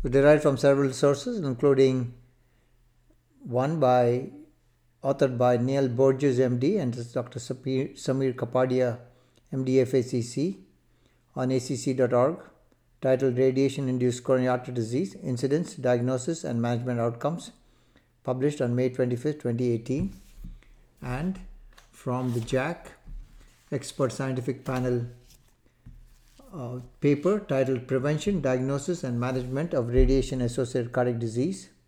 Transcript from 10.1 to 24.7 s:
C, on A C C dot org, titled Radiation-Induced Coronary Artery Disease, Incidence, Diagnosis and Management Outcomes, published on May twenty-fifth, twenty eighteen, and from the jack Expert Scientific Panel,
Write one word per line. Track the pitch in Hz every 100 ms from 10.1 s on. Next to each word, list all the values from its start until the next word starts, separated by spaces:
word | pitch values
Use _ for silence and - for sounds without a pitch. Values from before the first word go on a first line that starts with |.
| 127
C, | 117 - 160 196 - _ _ _ _ _ _ -
on | 127
A | 131
C | 123 127
C | -
dot | 127 123
org, | 120 131 180 - _ _ _ _ _
titled | 131 131 135 123
Radiation-Induced | 131 131 135 139 135 127 123 120
Coronary | - 131 127
Artery | 123 123
Disease, | 123 110 123 190 -
Incidence, | 151 123 135 147 175 -
Diagnosis | 127 123 123 131 127 165
and | 151 117
Management | 117 120 123 120
Outcomes, | 117 117 143 170 - - _ _ _ _ _ _
published | - 127 139 147
on | 123 120
May | 127
twenty-fifth, | 123 127 120 151 151
twenty | 123 117 123
eighteen, | 117 113 135 196 - - - - - - - _ _
and | 127 127 170 190 - - - - _
from | - - 123 127
the | 120
jack | 110 131 143 170 - - - - - - - _ _
Expert | 139 - - 131
Scientific | - 135 127 120 123
Panel, | -